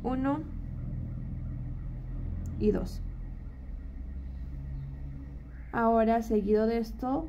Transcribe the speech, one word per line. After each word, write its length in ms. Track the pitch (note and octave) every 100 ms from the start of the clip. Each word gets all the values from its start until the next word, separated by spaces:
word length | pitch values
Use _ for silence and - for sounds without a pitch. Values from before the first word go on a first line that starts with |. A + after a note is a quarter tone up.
uno 360 | - C4 C4+ D4 D4+ - - - - - - - - - - - - - - - - - - - - -
y 120 | G#3+
dos. 300 | G3 - - - - - - - - - - - - - - - - - - - - - - - - - - - - -
Ahora 520 | A#3 A3+ A3+ A3+ A3+
seguido 420 | A3+ G#3+ G3 G#3+ A3
de 140 | A3+
esto 480 | A3+ - B3+ C#4